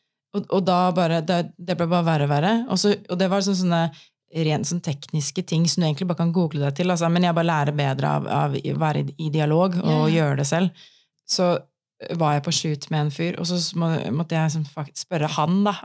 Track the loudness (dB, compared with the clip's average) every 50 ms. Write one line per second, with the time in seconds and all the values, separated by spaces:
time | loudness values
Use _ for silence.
0 | _ _ _ _ _ _ -6 -6 -4 0 0 0 2 2 2 4 2 2 2 2
1 | 2 2 0 0 0 0 0 -2 -2 -4 -8 -12 -6 -6 -2 -2 0 2 2 2
2 | 2 2 2 2 2 2 2 2 2 2 2 0 0 0 -2 2 2 2 2 0
3 | -2 -6 -2 0 0 2 2 0 0 0 0 0 2 2 2 2 0 -2 -4 -10
4 | -18 _ _ _ _ _ -4 -2 0 0 0 0 -2 -4 -4 -4 -4 -4 -6 -6
5 | -8 -6 -4 -4 -4 -2 -4 -6 -4 -2 0 0 2 2 2 0 0 0 0 -2
6 | -2 -4 -2 0 0 0 2 2 0 0 0 -2 -2 -2 0 0 0 0 0 0
7 | 2 2 2 2 2 2 2 2 2 2 2 2 0 0 0 0 -2 -2 0 0
8 | 0 0 0 0 -2 -2 0 0 0 0 -2 -4 -4 -4 -2 0 0 0 0 -2
9 | -4 -4 -6 -6 -6 -2 0 0 2 2 4 2 2 2 0 0 0 2 2 4
10 | 4 4 2 2 2 2 0 0 0 0 0 2 0 0 -2 -6 -16 -20 _ _
11 | _ _ _ _ _ -4 -2 0 2 2 2 0 -4 _ _ _ _ _ _ _
12 | -10 -8 -2 0 2 2 2 2 0 0 -2 -2 -2 -2 -4 -4 -4 -4 -2 -2
13 | 0 -2 -2 -2 -4 -4 -4 -4 -4 -4 -2 -2 -4 -4 -2 -2 0 0 0 -2
14 | -2 -2 -2 -4 -2 -2 0 0 0 0 0 -2 -4 -6 -8 -10 -12 -10 -10 -12
15 | -8 -6 -2 -2 -2 -2 0 0 0 2 2 2 2 2 0 -2